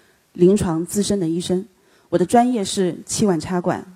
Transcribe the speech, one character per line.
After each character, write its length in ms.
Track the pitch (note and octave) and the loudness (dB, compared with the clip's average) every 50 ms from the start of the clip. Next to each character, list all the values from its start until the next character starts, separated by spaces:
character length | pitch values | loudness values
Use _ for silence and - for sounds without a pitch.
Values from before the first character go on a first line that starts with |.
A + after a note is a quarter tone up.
| _ _ _ _ _ _ - | _ _ _ _ _ _ 0
临 220 | - F3 F#3 G3+ | 4 4 6 6
床 300 | G#3 - F3+ D#3+ D#3+ F3 | 4 2 0 -2 -2 -4
资 160 | - - G#3 | -4 -4 -4
深 180 | G3 - G#3 G3+ | -2 0 0 -2
的 80 | F3 | -2
医 140 | D#3+ E3 F3+ | -2 -2 -4
生， 240 | E3+ - F3+ F#3 F#3+ - _ _ _ _ _ _ _ | -2 -2 -4 -4 -4 -8 _ _ _ _ _ _ _
我 80 | - E3+ | -4 0
的 80 | F3 F3+ | 0 0
专 300 | - - A#3 A#3+ B3 B3+ | 4 4 4 4 4 0
业 100 | A3 F#3+ | -2 -4
是 320 | - - G3+ F#3 F3 - - - | -4 -2 -2 -2 -2 -2 -6 -10
气 220 | - - - A3+ | -8 -4 0 0
管 140 | G3+ F3 D#3 | 2 2 0
插 200 | D#3+ E3+ F#3 F3 | -2 -4 -4 -2
管、 240 | F3 F3+ B2+ - - - - | -2 -2 -2 -4 -6 -14 -20